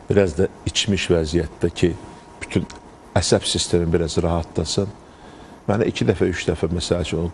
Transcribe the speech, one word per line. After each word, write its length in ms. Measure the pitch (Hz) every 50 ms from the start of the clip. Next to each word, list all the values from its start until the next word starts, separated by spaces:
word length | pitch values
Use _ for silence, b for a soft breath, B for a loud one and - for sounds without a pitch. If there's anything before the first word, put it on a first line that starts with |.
| - -
biraz 280 | 98 101 98 92 -
da 100 | 90 95 - - - -
içmiş 440 | - - - - 104 98 90 - -
vəziyyətdə 580 | 90 82 80 76 80 85 78 - - - - 87
ki, 220 | - - 92 85 82 - - - - - - - - -
bütün 240 | - - - 95 - - - - - - - - - - -
əsəb 300 | 101 - - 117 95 -
sistemi 480 | - - 82 - - - 87 85 82 82
biraz 240 | 85 82 76 - - 85
rahatlasın. 640 | 85 82 85 80 - - 90 82 - - 101 98 101 - - - B B B B B B B B B B B B -
Mənə 160 | 101 110 135
iki 200 | 170 - - -
dəfə, 200 | - 95 - 95 92 87
üç 140 | - - -
dəfə, 220 | 85 - - 82 85
məsəl 280 | 87 - - 87 87 87
üçün, 160 | - 85 82 87
o 20 | 82